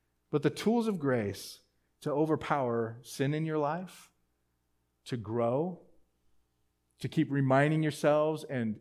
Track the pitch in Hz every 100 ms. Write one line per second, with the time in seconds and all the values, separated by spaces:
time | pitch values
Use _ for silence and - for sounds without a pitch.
0 | _ _ - 151 147 156 202 233 220 190
1 | 139 123 101 95 - - _ _ _ _
2 | 151 139 156 151 - 147 123 117 113 117
3 | - - 135 151 160 156 143 165 185 -
4 | - _ _ _ _ _ _ _ _ _
5 | - 123 101 117 117 131 180 175 - _
6 | _ _ _ _ _ _ _ _ _ _
7 | 135 - 143 139 135 131 147 156 156 147
8 | 151 151 156 156 - 131 113 107